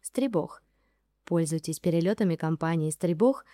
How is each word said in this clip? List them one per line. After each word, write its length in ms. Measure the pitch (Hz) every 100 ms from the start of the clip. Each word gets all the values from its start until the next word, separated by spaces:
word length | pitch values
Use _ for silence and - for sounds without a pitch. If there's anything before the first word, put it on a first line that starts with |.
«Стребог». 600 | - - 269 196 - - _ _ _ _ _ _
Пользуйтесь 560 | - 170 156 160 160 160
перелетами 560 | 175 165 175 220 190 -
компании 540 | 160 165 165 165 156
«Стребог», 540 | - 175 170 247 262 -